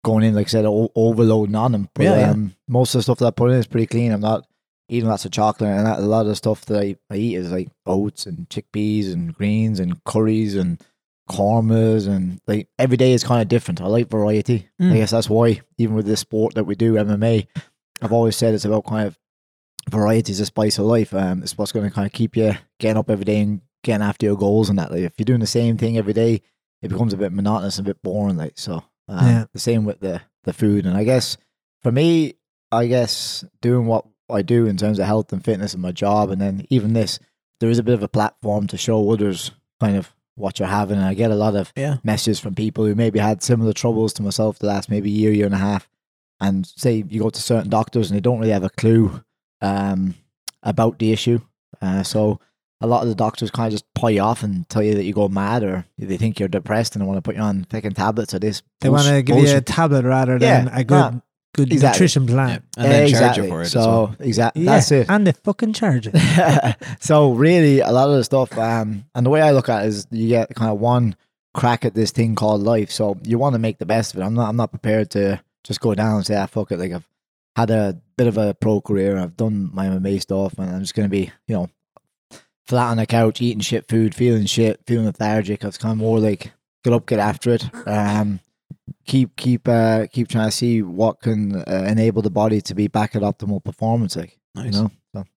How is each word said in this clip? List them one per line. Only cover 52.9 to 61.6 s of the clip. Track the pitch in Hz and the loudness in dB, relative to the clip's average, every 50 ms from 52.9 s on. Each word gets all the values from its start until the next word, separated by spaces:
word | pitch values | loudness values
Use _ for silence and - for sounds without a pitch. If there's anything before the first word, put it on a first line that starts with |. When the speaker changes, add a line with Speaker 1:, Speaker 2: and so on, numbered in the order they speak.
| 120 120 - | 0 0 0
Speaker 1:
of | |
the | 117 110 | -2 -2
doctors | 95 113 107 - - 117 101 | 0 -2 -2 -2 -4 -8 -6
kinda | - - 117 113 | -4 -4 -4 -2
just | 107 104 - _ _ | -4 -6 -8 _ _
pie | - - 117 | -2 0 0
you | 107 101 | 2 2
off | 98 107 117 - 117 | 2 0 0 -2 -4
and | 104 98 90 85 | -4 -4 -6 -6
tell | _ - 110 104 | _ -2 0 0
you | 107 107 | 2 0
that | 101 95 | 0 0
you | 95 101 | -2 0
go | 104 104 98 | 0 0 0
mad, | 98 95 98 101 113 123 107 | 0 -2 -2 -2 -2 -2 -2
or | 98 92 92 87 _ _ | -2 -4 -6 -8 _ _
they | - - 95 95 | -12 -6 -6 -4
think | 85 110 110 104 - | -2 -2 -2 -2 -2
you're | 101 92 | -4 -2
depressed | 87 95 82 - 107 110 117 113 - | -2 -4 -4 -2 -2 -2 -2 -2 -4
and | 104 | -4
they | 98 | -4
wanna | 95 98 95 | -2 -2 -4
put | 85 - - | -4 -6 -4
you | 101 | -2
on | 110 107 98 98 92 _ | -2 -2 -2 -4 -4 _
fucking | - 110 104 107 95 | -8 -6 -6 -6 -4
tablets | - 92 104 107 113 107 - - | -2 -2 -2 0 -2 -4 -4 -4
or | 92 | -4
this | 101 107 101 - _ _ _ _ | -4 -4 -4 -6 _ _ _ _
Speaker 3:
They | - 135 | 2 2
Speaker 1:
bullsh-, | |
Speaker 3:
wanna | 139 143 143 143 143 139 | 4 4 4 4 4 2
give | 127 120 - | 2 4 6
you | 127 147 | 6 6
a | |
Speaker 1:
bullshit. | 143 139 139 127 | 6 6 4 2
Speaker 3:
tablet | - - - 165 156 143 135 120 | 0 0 0 2 2 2 2 2
rather | 127 131 131 131 127 127 | 2 2 2 2 2 2
Speaker 1:
Yeah, | 127 120 - - 127 123 | 2 4 4 4 4 2
Speaker 3:
than | 127 120 | 0 -2
a | 123 127 | -4 2
good, | 110 147 | 4 4
Speaker 1:
nah, | 143 139 131 120 127 _ _ _ _ _ _ _ | 4 4 4 0 -8 _ _ _ _ _ _ _
Speaker 3:
good | - | 0